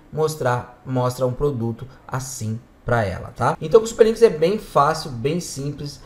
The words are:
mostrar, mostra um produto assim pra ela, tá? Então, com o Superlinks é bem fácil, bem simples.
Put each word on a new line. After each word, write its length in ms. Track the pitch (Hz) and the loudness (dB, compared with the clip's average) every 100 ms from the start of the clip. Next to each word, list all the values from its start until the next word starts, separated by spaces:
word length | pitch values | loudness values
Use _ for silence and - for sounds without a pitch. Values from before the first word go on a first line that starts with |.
| - | -10
mostrar, 720 | 147 156 151 127 120 - - - | -2 -2 0 -2 -2 -4 -14 -6
mostra 420 | 127 123 127 127 | -2 -2 0 -2
um 60 | |
produto 520 | 120 147 123 117 113 - - - | 0 -2 -2 -4 -6 -12 -18 -10
assim 520 | 131 127 - 110 113 - - | -8 -8 -8 -6 -6 -10 -10
pra 220 | - 117 101 | -2 0 0
ela, 240 | 90 - - | -4 -10 -4
tá? 200 | 123 165 | -2 -2
Então, 180 | 156 220 | 4 4
com 60 | 220 | 6
o 20 | |
Superlinks 340 | - 220 226 | 4 4 6
é 60 | 226 | 4
bem 280 | 151 165 214 | 6 0 0
fácil, 540 | - 147 143 156 147 | 0 2 4 2 -4
bem 280 | 117 139 175 | -4 -2 -2
simples. 640 | - 135 143 - 143 - | -4 -8 -8 -8 -10 -14